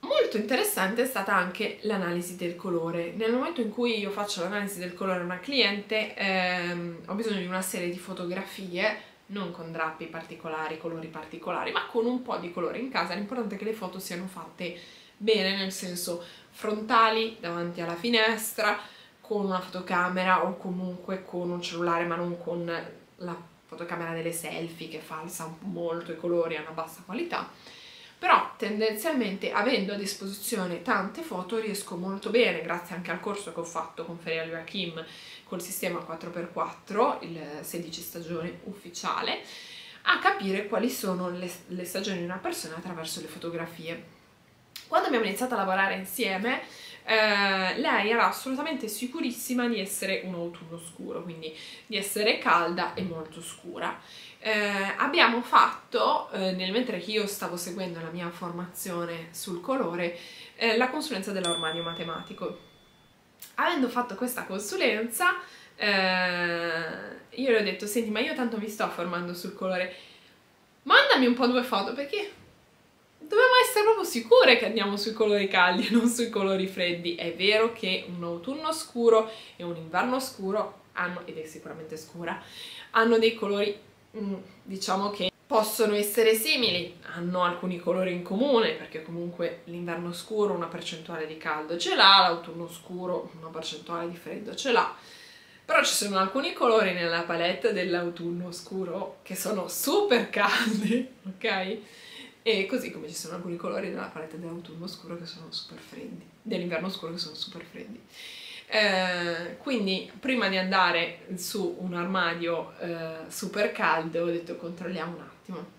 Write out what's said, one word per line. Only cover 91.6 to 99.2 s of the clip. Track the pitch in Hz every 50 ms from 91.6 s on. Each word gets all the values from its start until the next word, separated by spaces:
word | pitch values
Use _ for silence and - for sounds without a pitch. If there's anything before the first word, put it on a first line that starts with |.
| 156 156 170
ce | - - 370 370
l'ha, | 285 208 196 196 196
l'autunno | 185 180 170 170 - 170 165 170 170 165
scuro | - - - - 185 180 180 180 180 160 - - - 165
una | 160 165
percentuale | 165 160 160 - 160 151 - - 170 170 170 170
di | 175
freddo | 170 - 156 - - 208 - -
ce | - - 269
l'ha, | 240 190 - - - - - - - - - - - - - - - - _
però | - 311 311 254
ci | - -
sono | - 208 202 196
alcuni | 190 190 190 - 269 302 349 381
colori | - 311 240 220 220 196 185 175
nella | 180 170 170 165 170
palette | 170 170 170 170 170 180 185 180 - 226 208
dell'autunno | 190 180 - 170 175 175 170 170 - 170 170 175 175 180 180
scuro | 175 - - - 196 190 190 175 165 190 190 190 - -